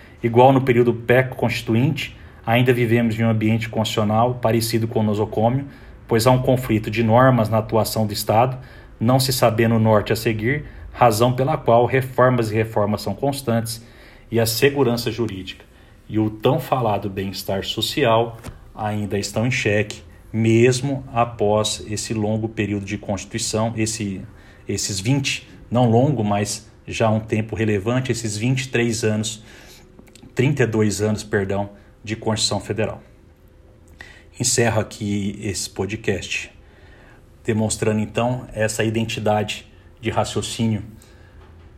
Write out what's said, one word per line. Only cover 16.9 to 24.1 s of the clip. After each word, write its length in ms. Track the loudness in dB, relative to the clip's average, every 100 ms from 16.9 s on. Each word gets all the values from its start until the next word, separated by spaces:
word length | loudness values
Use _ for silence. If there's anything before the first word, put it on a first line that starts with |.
| -2 -4
bem-estar 560 | -6 -6 -8 -6 -4
social 720 | -4 -4 -4 0 2 4 2 -6 -16 -18 -16
ainda 420 | -8 -4 -4 -2 -4
estão 300 | -4 -2 0
em 40 |
xeque, 520 | 0 0 0 -2 -8 -18 -20 -8
mesmo 720 | 0 4 6 6 4 -2 -4 -4
após 720 | -2 -2 0 2 2 0 -4 -8
esse 240 | -8 -4
longo 360 | -4 -2 -2 -4
período 360 | -4 -2 -4
de 140 | -6 -8
Constituição, 760 | -6 -8 -6 -8 -4 -2 -2 -2
esse, 440 | -4 -4 -6